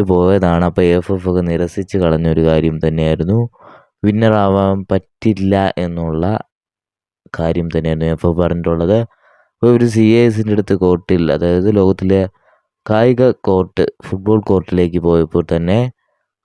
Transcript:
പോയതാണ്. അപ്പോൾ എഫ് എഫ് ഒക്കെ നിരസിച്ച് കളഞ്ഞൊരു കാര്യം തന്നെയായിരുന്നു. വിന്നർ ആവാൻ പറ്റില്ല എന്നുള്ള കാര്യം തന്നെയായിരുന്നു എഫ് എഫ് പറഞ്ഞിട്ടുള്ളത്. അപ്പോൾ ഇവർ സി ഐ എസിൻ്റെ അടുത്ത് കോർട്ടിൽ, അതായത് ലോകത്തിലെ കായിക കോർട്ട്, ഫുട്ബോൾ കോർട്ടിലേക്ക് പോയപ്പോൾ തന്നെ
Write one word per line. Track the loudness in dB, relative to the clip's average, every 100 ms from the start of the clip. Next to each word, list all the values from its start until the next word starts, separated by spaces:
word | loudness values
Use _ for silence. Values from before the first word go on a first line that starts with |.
പോയതാണ്. | 2 2 4 2 2 2
അപ്പോൾ | 0 0 2
എഫ് | 0 -2
എഫ് | -4 -2
ഒക്കെ | -2
നിരസിച്ച് | -2 -2 -4 -6 -4 0
കളഞ്ഞൊരു | 0 2 0 2
കാര്യം | 2 2 0 -2
തന്നെയായിരുന്നു. | -2 0 -2 -2 -2 -2 -4 -10 -20 -20 _ _
വിന്നർ | -2 0 2
ആവാൻ | 2 2 2 0 -2
പറ്റില്ല | -4 -4 -6 _ -4 -2 0 0 0 -4
എന്നുള്ള | -6 -6 -4 -2 -2 -4 -8 _ _ _ _ _ _ _ _
കാര്യം | -6 -2 -2 -4
തന്നെയായിരുന്നു | -4 -4 -2 -4
എഫ് | -2 -2
എഫ് | 0
പറഞ്ഞിട്ടുള്ളത്. | -2 -2 -2 -2 0 0 -2 _ _ _ _
അപ്പോൾ | _ 2
ഇവർ | 2 2
സി | 2 4
ഐ | 4
എസിൻ്റെ | 2 0 -2
അടുത്ത് | -2 0
കോർട്ടിൽ, | 0 2 0 0 0 0
അതായത് | 0 0 0 2
ലോകത്തിലെ | 2 2 0 0 0 -2 -8 _ _ _ _ -2
കായിക | 2 2 2 2 0
കോർട്ട്, | 0 0 0 -2 -4 -4
ഫുട്ബോൾ | -10 -6 0 0
കോർട്ടിലേക്ക് | 2 -2 0 0 0 0
പോയപ്പോൾ | 2 2 2 -2
തന്നെ | -2 -2 0 -2 -2 -8 _ _ _ _